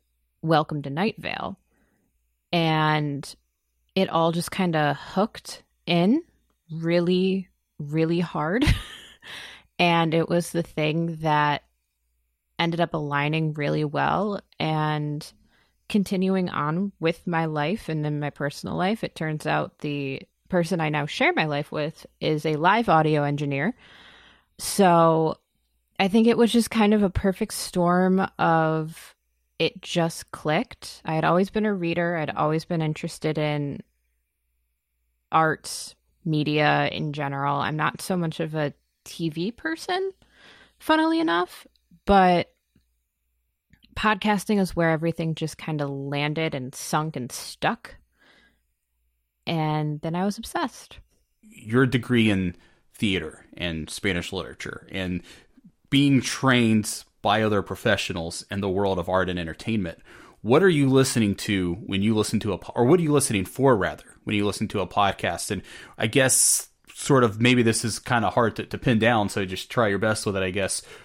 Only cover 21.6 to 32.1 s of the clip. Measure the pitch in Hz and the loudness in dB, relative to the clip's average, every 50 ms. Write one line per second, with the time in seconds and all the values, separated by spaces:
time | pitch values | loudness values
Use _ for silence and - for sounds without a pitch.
21.6 | 147 - - 156 147 160 - - - - _ _ - 151 156 151 - 160 156 147 | -4 -6 -6 -6 -6 -6 -8 -12 -20 -20 _ _ -2 0 0 0 0 -2 0 2
22.6 | 160 180 208 233 233 202 165 160 156 156 156 147 143 143 147 143 147 143 139 135 | 2 2 2 2 4 4 4 4 4 4 2 2 2 0 -2 -2 -2 -2 -2 -2
23.6 | 151 214 - - - - - - - - - - - - _ _ _ _ _ - | -2 -4 -4 -6 -14 -20 -20 -20 -20 -20 -20 -20 -20 -20 _ _ _ _ _ -10
24.6 | - - - - 196 180 170 170 165 165 160 160 160 156 - - _ _ _ _ | -8 -2 2 4 6 6 8 8 6 6 6 4 2 0 -2 -4 _ _ _ _
25.6 | _ _ _ _ _ _ _ - 190 190 185 226 226 233 233 - 233 214 - 233 | _ _ _ _ _ _ _ -2 0 2 4 4 6 6 6 6 4 4 4 2
26.6 | 214 - - 220 208 202 220 214 202 185 - - - 196 185 - 220 - - - | 2 2 2 2 4 4 4 4 2 2 0 0 0 0 0 -2 -4 -6 -6 -8
27.6 | - - - 180 175 175 175 180 185 185 185 190 196 - - - - 170 165 165 | -10 -4 -2 0 2 4 4 4 4 4 4 2 0 -2 -2 0 2 4 4 4
28.6 | 160 156 160 160 156 160 160 - - - _ _ _ _ _ _ _ _ _ - | 2 2 0 -2 -4 -6 -10 -16 -20 -20 _ _ _ _ _ _ _ _ _ -2
29.6 | 165 156 - 185 - - - 175 165 165 - - - - - - - 156 151 180 | -2 -2 -2 -6 -12 -4 0 0 0 0 -2 -8 -12 -14 -14 -6 -2 0 0 0
30.6 | - - - - - - - - - - 160 160 156 156 165 180 202 190 - 220 | -2 -4 -10 -16 -16 -18 -18 -12 -8 -4 -2 0 2 4 4 4 2 0 0 -2
31.6 | 208 214 202 185 170 170 165 175 170 170 | -2 -2 -2 -2 -2 -2 -2 -2 -2 -2